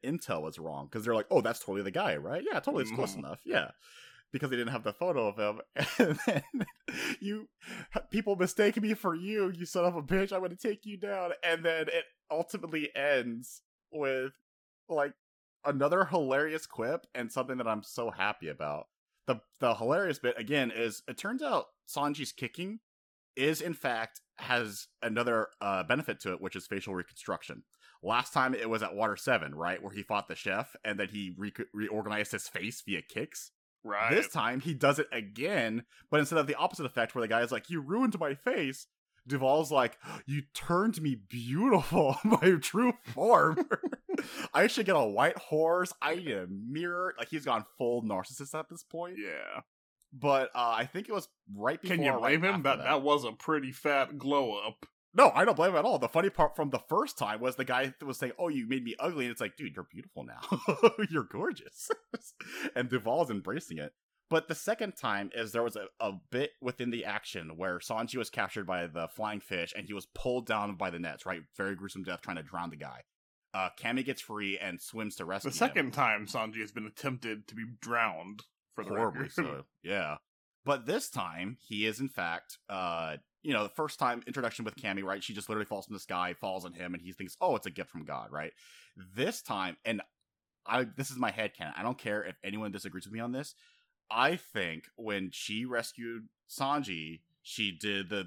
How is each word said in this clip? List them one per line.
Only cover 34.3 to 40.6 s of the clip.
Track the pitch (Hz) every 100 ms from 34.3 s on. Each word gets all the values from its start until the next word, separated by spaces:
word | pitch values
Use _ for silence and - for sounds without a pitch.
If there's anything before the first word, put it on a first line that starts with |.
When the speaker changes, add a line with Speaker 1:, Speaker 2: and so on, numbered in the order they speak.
| 160 113 127
Speaker 1:
he | 165
does | 139 139 143
it | 147
again, | 120 101 104 156 196 113 113 - - -
but | 151
instead | 147 165
of | 143
the |
opposite | 139 180 - 139
effect, | - 113
where | 127
the | 110
guy | 113
is | 120
like, | 117 -
"You | 170
ruined | 139 214 254 196
my | 151
face," | 139 247 254 139 135 - _ _ _ 123
Duval's | 135 131 147 147
like, | 143 123 - - - -
"You | 147 143
turned | -